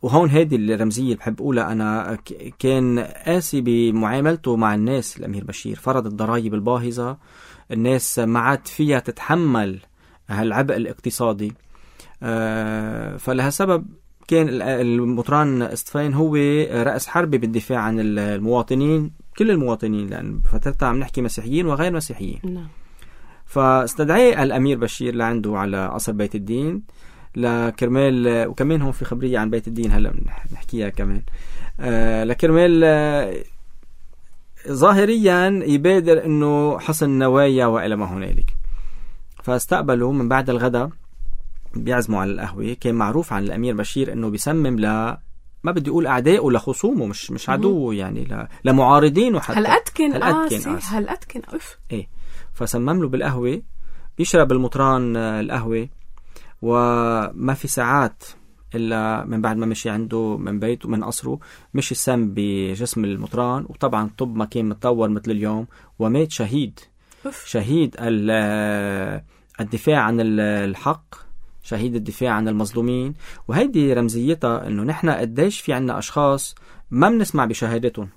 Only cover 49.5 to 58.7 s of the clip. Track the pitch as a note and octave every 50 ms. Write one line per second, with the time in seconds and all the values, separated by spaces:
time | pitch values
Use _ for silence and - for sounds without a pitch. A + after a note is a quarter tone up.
49.5 | - A3 G#3 A3+ - - A#4 - - - D#4+ D4+ C#4 - A#3 - D#4 D#4 D#4+ D#4
50.5 | A#3 G#3 - - D4+ F4 - F#3 G3+ A3 G#3 - - - - - - B3 A#3 -
51.5 | - D#4+ - - - - - - - A2 G2 - - - - - - - - -
52.5 | - - B2 A2+ - A#2 A#2+ C3+ D#3+ F#3 F3 C3+ C3 C3 - C#3+ C3+ B2 A#2+ B2
53.5 | C#3 G3+ - - - - - - - - - - - - E3 - - F3 D3+ C3
54.5 | B2+ B2+ B2+ B2 - C3 C3+ C3+ C3 B2+ B2+ A#2+ A#2 A#2 A2+ A2+ G#2+ G#2+ G#2+ -
55.5 | - B2+ A2+ A2+ A2+ A2+ A2+ C#3 - - - - - - - - - - - -
56.5 | - - - A2+ A#2 A#2+ A#2+ A#2+ A#2+ A#2+ A#2 A#2 A2+ A2+ G#2+ F#2+ - F2 B2 B2+
57.5 | C3+ - - C#3+ - - B2 A#2+ C3 C#3+ C3+ A2 - - - - - - - -
58.5 | - _ - -